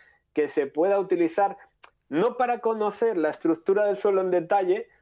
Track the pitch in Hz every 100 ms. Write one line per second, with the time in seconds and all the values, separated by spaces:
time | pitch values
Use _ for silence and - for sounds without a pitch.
0 | _ _ _ - 143 - 139 151 185 202
1 | 190 175 165 202 196 185 - _ - _
2 | - 143 233 240 247 240 226 220 208 202
3 | 226 185 151 - 165 160 - 196 208 196
4 | 208 190 190 180 165 202 185 208 - _